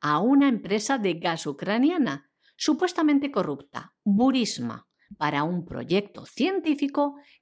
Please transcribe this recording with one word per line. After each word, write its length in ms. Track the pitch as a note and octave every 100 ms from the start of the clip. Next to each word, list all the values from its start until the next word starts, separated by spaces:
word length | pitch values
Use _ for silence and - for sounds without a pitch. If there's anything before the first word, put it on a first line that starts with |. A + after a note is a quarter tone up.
a 160 | D3 D3+
una 300 | G#3+ C#4 C#4
empresa 500 | A#3 E3+ G#3 G#3+ C4+
de 160 | G3+
gas 320 | E3 F3 E3 D#3+
ucraniana, 840 | C#3 E3+ G#3+ C#4 F4 A#3+ C#3 - _ _ -
supuestamente 760 | - D#4 F4+ - D#4 C#4+ C#4
corrupta, 640 | B3 E3+ C#3 - - - _
Burisma, 840 | - G3+ B3+ B3+ A3 - A#2+ A2+ - _ - -
para 260 | D3+ C#3+
un 220 | D#3 F3+
proyecto 640 | D3+ B2+ B2 F3+ G3+ - -
científico 880 | - E4 G4 D#4+ C#4+ C#4 C#4 C#4+ C#4+ - _